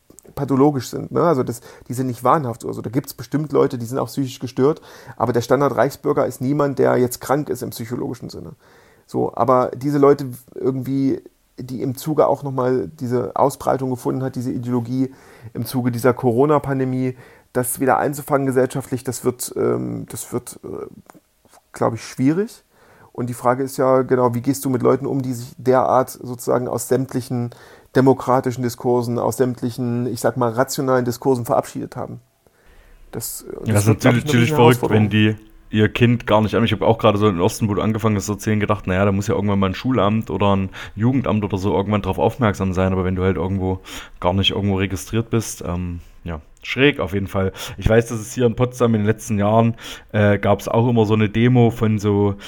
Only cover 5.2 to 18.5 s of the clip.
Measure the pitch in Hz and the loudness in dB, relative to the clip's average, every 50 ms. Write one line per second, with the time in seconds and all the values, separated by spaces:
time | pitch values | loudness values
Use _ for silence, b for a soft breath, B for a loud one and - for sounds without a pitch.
5.2 | 113 120 113 120 120 - 131 139 143 135 117 107 120 139 - - - 143 147 151 | -2 0 0 0 0 2 2 2 2 2 2 2 2 2 0 -4 -4 -2 0 0
6.2 | 120 - 127 - 127 131 147 147 143 143 131 131 127 127 123 123 127 120 - - | 0 -2 -2 -4 -4 -2 0 0 0 0 0 2 2 2 4 2 2 0 -2 -4
7.2 | - - 131 151 147 156 147 - 127 110 - - 117 113 120 - - - 120 - | -4 -2 -2 -2 -2 -4 -6 -8 -8 -10 -10 -10 -10 -8 -8 -8 -6 -8 -8 -10
8.2 | - - - - - - - - b b b b b b b b b b - 123 | -12 -14 -14 -14 -16 -16 -18 -20 b b b b b b b b b b -4 -4
9.2 | 123 - - - 117 127 127 127 127 - - 123 131 147 143 147 139 139 139 139 | -4 -4 -2 0 2 2 4 4 2 0 -4 -6 -4 -2 2 4 6 6 6 4
10.2 | 143 127 123 - - _ - - - 127 131 135 123 127 135 135 135 135 - - | 0 -8 -12 -14 -18 _ -10 -6 -4 -2 -2 -4 -4 -4 -2 0 0 0 -2 -2
11.2 | - - _ _ _ _ _ - - 127 135 107 110 135 123 - - 160 151 156 | -6 -12 _ _ _ _ _ -16 -14 -10 -8 -6 -6 -6 -6 -6 -6 -2 2 2
12.2 | 107 - 139 - 143 139 131 131 123 127 131 127 - 85 - - 131 117 123 120 | 2 2 2 0 -4 -6 -4 -2 -2 0 0 -2 -2 -6 -8 -8 -6 -2 -2 -2
13.2 | 117 - - - 127 135 - - - 127 127 131 135 131 127 120 - 143 139 131 | -2 -2 0 0 0 0 0 -2 -2 -2 -2 -2 -2 -4 -6 -4 -4 -4 -4 -4
14.2 | 131 131 - 131 120 131 - 127 120 123 123 123 117 117 127 131 135 131 135 B | -4 -6 -6 -6 -6 -6 -6 -6 -4 -2 -2 -2 -2 -2 -2 -2 -2 -2 -4 B
15.2 | B B B B B 113 B - 117 - - 131 120 127 120 117 107 127 120 - | B B B B B -12 B -8 -8 -6 -4 -2 -2 -2 -2 0 2 2 2 2
16.2 | - 127 110 120 139 151 151 143 - 139 139 131 131 131 127 127 131 127 123 B | 0 0 2 2 2 4 2 2 0 -2 -4 -2 -2 -2 -2 -2 -4 -4 -6 B
17.2 | B B B B B B - 127 123 - - - 135 127 113 - 92 139 147 147 | B B B B B B -4 -4 -4 -4 -4 -2 2 2 2 2 2 0 -2 -4
18.2 | 139 - 151 139 139 135 | -4 -2 0 0 0 2